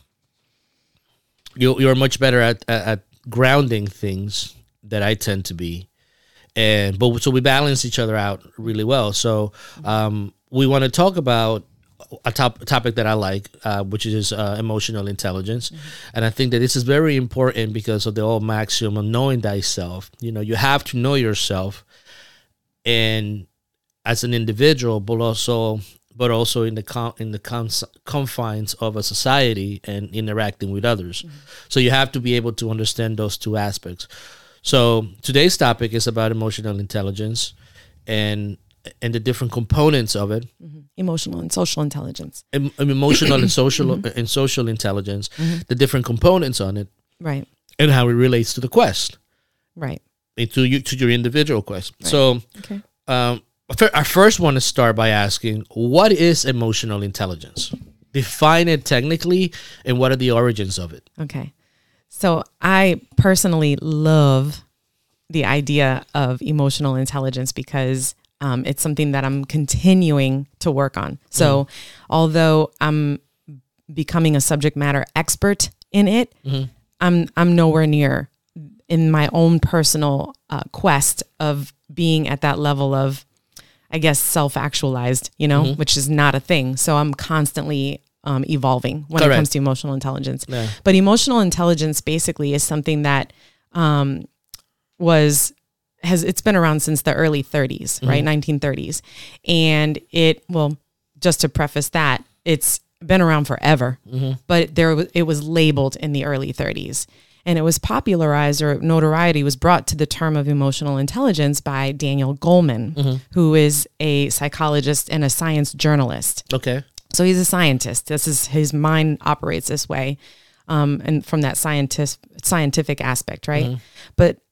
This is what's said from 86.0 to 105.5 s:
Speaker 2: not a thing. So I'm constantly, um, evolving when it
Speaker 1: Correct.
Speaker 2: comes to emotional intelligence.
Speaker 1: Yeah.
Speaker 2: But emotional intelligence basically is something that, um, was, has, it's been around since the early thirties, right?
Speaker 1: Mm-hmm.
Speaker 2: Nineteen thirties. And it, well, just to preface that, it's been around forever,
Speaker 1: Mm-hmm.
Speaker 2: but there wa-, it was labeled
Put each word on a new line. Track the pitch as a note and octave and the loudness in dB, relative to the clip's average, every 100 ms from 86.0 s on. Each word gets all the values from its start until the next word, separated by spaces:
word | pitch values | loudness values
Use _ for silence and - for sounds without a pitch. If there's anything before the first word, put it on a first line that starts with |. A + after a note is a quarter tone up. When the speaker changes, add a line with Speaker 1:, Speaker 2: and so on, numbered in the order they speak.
| C#3 | 2
Speaker 2:
not | D3+ D3 | 2 2
a | C3 | 2
thing. | - D#3+ B2+ C3 | 0 0 0 -2
So | - D3 | 0 2
I'm | D3 | 0
constantly, | C3+ - D#3 D3 - D3+ C#3+ C#3 - _ _ | -4 -4 -2 -2 -4 -4 -4 -4 -6 _ _
um, | D3 C3 C#3 | -6 -4 -2
evolving | D3 C3 B2+ - D3+ D3 | -2 0 0 -2 -6 -4
when | D#3+ | 2
it | D3+ | 4
Speaker 1:
Correct. | B2+ | 4
Speaker 2:
comes | D3 | 2
to | C3+ | 0
emotional | C#3 C3 C#3+ | -2 -2 -4
intelligence. | C3+ C3+ C3+ C3+ C3 - | -6 -4 -6 -6 -8 -8
Speaker 1:
Yeah. | B2 A2 G#2 | -6 -6 -2
Speaker 2:
But | G3 | 4
emotional | F#3+ G3 A#3 C#4 A#3+ | 6 6 4 2 2
intelligence | F#3 E3+ F3 D#3+ D#3 D3+ | 2 2 2 2 0 -4
basically | - D#3+ E3+ D#3 C#3+ | -4 -2 -2 -2 -2
is | C#3+ | -2
something | - D3+ D3 D3+ | -2 -2 -2 -2
that, | D3 C#3 - _ _ _ _ | 0 0 -2 _ _ _ _
um, | F3 D#3+ D3 C#3 D3 - _ _ - _ _ _ - | 0 2 2 0 -4 -10 _ _ -20 _ _ _ -2
was, | E3+ D#3 D3+ D3 - _ _ _ _ _ | 4 4 4 2 -2 _ _ _ _ _
has, | F3 F3+ | 0 0
it's | E3+ F#3 | 0 -2
been | G#3+ G3 | 0 2
around | E3 D3+ | 2 2
since | - D3+ | 0 -2
the | - | 0
early | C#3+ D#3+ D3 | 0 2 0
thirties, | C3 D3+ B2+ - - - | -2 -2 -2 -4 -8 -4
right? | B2+ C#3+ | 0 0
Speaker 1:
Mm-hmm. | D3+ | 2
Speaker 2:
Nineteen | D3+ C#3 D3 | 0 0 -2
thirties. | C#3+ C3 - E3 - - - - - | -2 -4 -6 -10 -12 -20 -20 -12 0
And | E3+ D#3+ D3+ D3+ D3+ _ | 2 4 4 2 -2 _
it, | E3 D#3+ D#3+ - | 2 2 2 -2
well, | E3+ D3 D3+ _ _ _ C#3+ | -2 0 -2 _ _ _ -2
just | F3+ D#3+ | 0 2
to | D3 | 0
preface | - D3 D3+ C#3+ | 0 -2 -2 -4
that, | E3+ D3 B2+ - _ | 0 0 0 -6 _
it's | E3+ D#3 - - _ _ | -2 0 0 -4 _ _
been | E3+ F#3 | 0 2
around | E3 D#3 C#3+ | 4 2 0
forever, | C3 C#3+ D3 B2 C3 G2+ | -2 2 2 2 -4 -8
Speaker 1:
Mm-hmm. | B2+ C3+ B2+ - | -6 -4 -6 0
Speaker 2:
but | E3+ D#3+ | 0 2
there | D#3 E3 | 2 2
wa-, | D#3 F#3 | 2 0
it | - | -2
was | E3 D3 | 0 -2
labeled | D3+ | -2